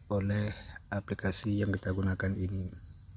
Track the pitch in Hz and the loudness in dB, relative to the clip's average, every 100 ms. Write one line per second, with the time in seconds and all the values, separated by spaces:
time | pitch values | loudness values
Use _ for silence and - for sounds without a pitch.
0 | - 104 101 104 107 - - - - 101 | 0 2 4 2 2 -2 -10 -14 -4 -4
1 | - 101 98 - 110 101 101 101 92 95 | -2 0 0 2 2 2 2 2 0 2
2 | 95 92 95 98 92 95 90 - - - | 2 2 2 2 0 0 -4 -8 -14 -16
3 | - | -16